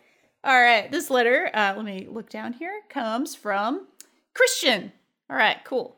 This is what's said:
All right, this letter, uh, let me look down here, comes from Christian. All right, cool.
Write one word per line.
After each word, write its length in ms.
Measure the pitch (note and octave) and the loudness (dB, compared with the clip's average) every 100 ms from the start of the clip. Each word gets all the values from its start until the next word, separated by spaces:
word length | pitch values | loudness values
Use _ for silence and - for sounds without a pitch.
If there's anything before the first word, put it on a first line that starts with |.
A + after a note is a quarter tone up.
| _ _ _ _ | _ _ _ _
All 160 | - B3+ | 2 4
right, 320 | A#3+ A3+ - | 6 4 2
this 180 | D#4 - | -4 0
letter, 380 | B3+ A#3 C4+ F#4 | 2 4 2 0
uh, 200 | G#3+ G3+ G3+ | 0 0 -2
let 100 | G#3+ | -8
me 220 | F#3+ - | -10 -10
look 200 | A3+ - | -14 -12
down 240 | G#3+ A3 | -12 -10
here, 200 | A#3+ E4+ G#4 - | -10 -10 -12 -10
comes 460 | C#4 A3+ A#3 D#4 - | -8 -4 -4 -6 -8
from 500 | G#3 G3 G#3+ F4 - _ - _ _ | -4 -2 -2 -4 -10 _ -20 _ _
Christian. 580 | - B4 - D#4+ G#3 F#3 _ _ _ _ | 2 2 2 0 0 -4 _ _ _ _
All 60 | C4+ | 2
right, 200 | G#3+ - | 2 2
cool. 340 | - B3+ - | -4 -6 -6